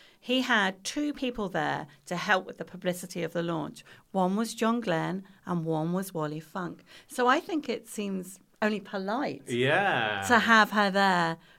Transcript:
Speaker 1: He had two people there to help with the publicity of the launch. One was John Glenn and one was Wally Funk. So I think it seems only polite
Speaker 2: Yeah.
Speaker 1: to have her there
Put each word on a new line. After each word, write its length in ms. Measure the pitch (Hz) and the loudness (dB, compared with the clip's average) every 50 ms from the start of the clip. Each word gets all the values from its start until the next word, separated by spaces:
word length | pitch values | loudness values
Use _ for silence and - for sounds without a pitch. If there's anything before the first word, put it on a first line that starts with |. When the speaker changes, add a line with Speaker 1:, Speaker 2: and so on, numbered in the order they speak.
| - - _ | -20 -20 _
Speaker 1:
He 220 | _ - - 254 262 254 | _ -4 -2 -2 0 2
had 380 | 262 240 214 196 190 190 - - | 2 2 2 2 0 -2 -4 -8
two 260 | - - 294 294 294 277 | -8 -6 -4 -4 -4 -4
people 360 | - 277 247 240 226 202 175 | -4 -4 -4 -4 -4 -4 -4
there 360 | - 160 147 143 139 151 151 - - _ _ | -2 -2 -2 -2 -2 -4 -6 -10 -16 _ _
to 100 | - 175 | -8 -6
help 300 | 170 165 208 196 185 190 | -2 0 2 2 2 0
with 100 | - - | -4 -10
the 60 | - - | -12 -12
publicity 580 | - - 180 - 180 175 180 185 180 - 180 | -12 -12 -6 -4 -4 -4 -4 -6 -10 -6 -6
of 120 | 170 160 - | -6 -4 -2
the 100 | 170 170 | -2 -2
launch. 400 | 170 170 156 151 156 - - - - - - _ _ - | -2 -2 -4 -4 -6 -10 -14 -20 -20 -20 -20 _ _ 0
One 240 | 190 185 185 190 | 0 2 2 2
was 160 | 214 233 226 - | 0 0 -2 -2
John 240 | - 220 226 233 240 | 0 0 2 2 0
Glenn 440 | 226 185 165 160 160 160 180 196 190 - - _ _ | 0 0 0 0 0 -2 -4 -6 -8 -12 -18 _ _
and 200 | 180 180 170 160 | -4 -4 -2 0
one 260 | 160 160 156 160 170 | 0 0 0 0 0
was 220 | 175 190 190 185 - | 0 -2 -4 -4 -4
Wally 260 | 160 151 151 151 160 | -4 -4 -4 -6 -8
Funk. 460 | 156 - - 190 180 160 - - - - - - - - | -10 -10 -8 -8 -8 -8 -10 -12 -18 -20 -20 -20 -20 -8
So 180 | - 262 247 | -2 2 4
I 140 | 247 269 359 | 4 4 4
think 260 | - - 359 294 - | 2 -2 -4 -4 -2
it 220 | 240 220 220 - - | -4 -6 -6 -8 -10
seems 500 | - 220 202 196 190 185 180 185 - - _ _ _ _ | -10 -8 -6 -6 -6 -6 -8 -10 -16 -20 _ _ _ _
only 180 | 220 214 214 196 | -2 -2 0 -2
polite 640 | 202 - 214 196 190 196 226 277 285 - 135 - - 139 | -6 -8 -8 -6 -4 -4 -2 -2 -2 -4 -6 -8 -6 -2
Speaker 2:
Yeah. 720 | 123 120 127 139 160 190 202 185 156 123 110 107 104 98 98 - | 0 2 4 4 4 4 4 2 2 2 0 0 -2 -2 2 4
Speaker 1:
to 100 | 247 220 | 4 4
have 320 | - 226 226 220 208 208 | 6 6 6 6 6 6
her 180 | 202 214 202 196 | 4 2 2 4
there 460 | 185 196 196 196 180 175 165 165 165 165 - - - | 4 4 4 4 4 4 2 0 -2 -6 -10 -18 -20